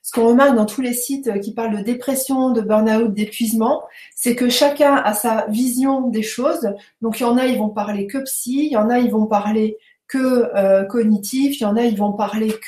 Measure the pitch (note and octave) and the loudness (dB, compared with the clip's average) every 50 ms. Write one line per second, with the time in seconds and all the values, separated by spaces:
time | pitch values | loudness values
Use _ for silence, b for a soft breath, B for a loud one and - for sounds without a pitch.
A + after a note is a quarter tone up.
0 | - - - A#3+ A3+ A#3 A#3+ B3 C#4 C#4+ B3 A3 G#3+ G#3+ - - B3+ B3 A#3+ - | -14 -6 -2 2 4 4 6 6 6 4 4 2 0 0 -2 -4 -4 -4 -4 -4
1 | - - C#4 C#4 - A#3 G3+ G3+ G3+ A3 - A#3 A3+ A3 G#3 G3+ G3 A#3 B3 B3 | -4 -6 -6 -4 -4 -4 -4 -4 -6 -6 -6 -6 -4 -4 -4 -4 -4 -4 -6 -4
2 | - C#4 B3+ - - - C4+ C4 C4 C4 A#3 A3+ G3+ G3 G#3+ G#3+ G#3+ A3 A3 A3 | -4 -4 -4 -4 -2 -2 -2 0 0 0 0 0 0 2 2 2 4 2 2 2
3 | A#3 A3 G3 G#3 G#3+ G3+ - - A#3+ G#3+ A3 A3 A3 B3 - - B B B B | 2 0 0 -2 -4 -6 -2 -4 -2 0 0 0 2 0 0 -2 B B B B
4 | B B B - - B3 A#3 B3 B3 A#3+ - - D4 C#4+ C#4+ C#4+ D4 C#4+ C#4 - | B B B -4 -2 -2 0 2 0 0 2 4 2 2 4 4 4 4 4 4
5 | - G#3 A3 - - A#3+ A3 A3 - G#3+ G#3 A#3 C4 B3+ A#3+ B3+ C4+ C4+ C4+ C4+ | 2 0 -2 0 -2 0 0 0 -2 -2 0 0 0 0 0 0 2 2 2 0
6 | B3+ A#3+ G#3 A3 G#3 - - - B3+ D4+ E4+ - A#3+ G3+ G3+ B B B B _ | 0 -2 -2 -2 -4 -4 -6 -2 0 0 0 0 -2 -4 -4 B B B B _
7 | A3 A3+ A3 - B3+ A#3 A#3+ B3+ C4 B3+ B3 G3+ G#3+ G#3 G3+ G#3+ G3+ G#3+ G#3 G3 | -6 -4 -4 -2 0 2 2 2 2 0 0 0 -2 -2 -2 -4 -4 -4 -4 -4
8 | G3 G3+ - C4+ C4+ - - - - A#3 B3+ C#4 D4+ D4+ C#4 G#3+ G#3+ A3+ A#3+ B3 | -6 -6 -6 -8 -8 -6 -8 -8 -6 -4 -2 -2 -2 0 0 0 2 2 2 2
9 | B3 G#3+ G3+ A3 G#3+ G#3+ - G3+ G3+ G#3+ G#3+ A3 A3 A3 G#3+ B B B B B | 2 2 2 0 0 0 0 -2 0 0 0 0 0 0 -2 B B B B B
10 | _ - - C4 C4 C4 B3+ A#3+ A3+ - - G3+ G3 G3 G3 G3 G3 G3 - A#3+ | _ -6 -4 0 0 2 2 2 2 0 0 0 4 4 4 4 2 0 0 0
11 | A3+ A3 G#3+ G3+ - - B3+ C4 C#4 C#4 C#4 - A3+ G3+ G#3 A#3 A#3+ A#3+ G#3+ G3 | 2 2 2 2 0 -4 -2 0 0 0 0 -2 -2 0 0 2 2 0 0 0
12 | G#3 G#3 G3+ A3 G#3 G3 G#3+ A3 A3 A3 G#3+ - - | -2 -2 0 -2 -4 -2 -2 -2 -2 -2 -2 -4 -6